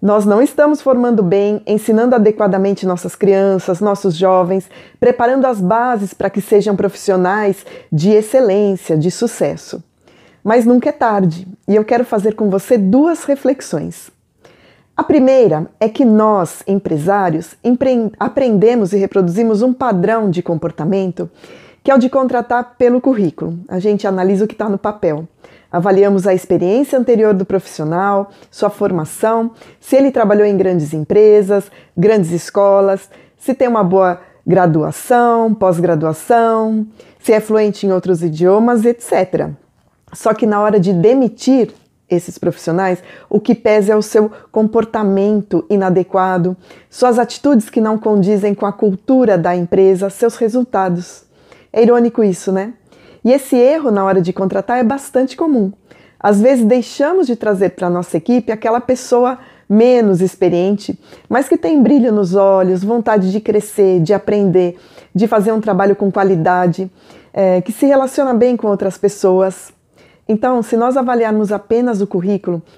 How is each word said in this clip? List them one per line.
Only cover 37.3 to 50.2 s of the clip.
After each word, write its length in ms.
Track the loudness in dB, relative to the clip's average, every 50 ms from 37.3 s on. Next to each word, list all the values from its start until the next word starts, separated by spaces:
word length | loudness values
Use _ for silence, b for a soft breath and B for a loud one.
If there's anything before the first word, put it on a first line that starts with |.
| 0
é 60 | 0
fluente 460 | 2 0 0 0 0 0 -2 -2 -2
em 60 | -2
outros 320 | -2 0 0 -2 -2 -2 -2
idiomas, 600 | -4 -2 0 2 2 4 4 2 2 2 2 2
et 180 | 0 -2 -2
cetera. 540 | -4 -4 -2 -2 -2 -2 -2 -4 -4 -6 -8 -14 _ _ _ _ _ _ _ _ _ _
Só 220 | -14 -6 -2 -2 -2
que 140 | 0 0 -2
na 120 | 0 0
hora 200 | 0 0 2 2
de 120 | 2 2
demitir 800 | 0 2 2 2 2 2 0 -2 -2 -4 0 2 2 2 2 0 -4 _ _ _ _ _ _ -4
esses 300 | -4 -4 -4 -6 -12 -6
profissionais, 640 | -4 -4 -4 -4 -6 -4 -2 -2 0 -2 -2 -4 -6 B B B B B
o 100 | B -4
que 140 | 0 0 -2
pesa 400 | 0 2 2 2 2 2 2 0
é 20 |
o 60 | 0
seu 300 | 0 0 0 0 0 0 -4 B B B
comportamento 1120 | B -2 -2 0 0 -2 -2 -2 -4 -4 -2 0 0 0 0 0 0 -2 -2 -2 -4 -4 -2 0
inadequado, 880 | -2 0 0 2 0 0 -2 -2 -2 -2 0 0 0 -2 -2 -2 -4 -6 B B B B B B
suas 300 | B 0 0 2 2 2
atitudes 500 | 0 -2 -4 -4 0 2 2 2 0 0
que 100 | -2 -2
não 180 | 0 0 -2 -2
condizem 580 | -2 0 0 2 2 2 0 0 0 -2 -2
com 100 | -2 -4
a 80 | -6 -4
cultura 640 | -2 -2 -2 -2 -2 _ 0 2 2 4 4 2 2
da 180 | 2 0 -2
empresa, 540 | -2 -2 -2 2 4 4 4 4 2 -2 -6
seus 260 | -4 -2